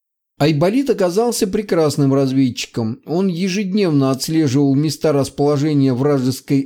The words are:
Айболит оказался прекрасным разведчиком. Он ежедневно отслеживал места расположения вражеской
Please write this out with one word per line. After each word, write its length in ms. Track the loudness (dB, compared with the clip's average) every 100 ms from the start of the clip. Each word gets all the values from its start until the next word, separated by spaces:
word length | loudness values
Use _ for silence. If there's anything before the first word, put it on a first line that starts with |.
| _ _ _ -2
Айболит 500 | 0 2 2 2 0
оказался 560 | 0 0 0 0 0 -2
прекрасным 720 | -2 -2 0 0 2 2 2
разведчиком. 840 | 2 2 0 -2 -8 -6 -6 -6 -6
Он 220 | -2 -2
ежедневно 840 | -2 -4 -4 -2 0 0 2 2
отслеживал 640 | 0 -2 0 2 2 2
места 380 | 2 0 -2 0
расположения 840 | 0 -2 -2 0 0 0 2 2
вражеской 680 | 2 0 0 0 -4 -2 -2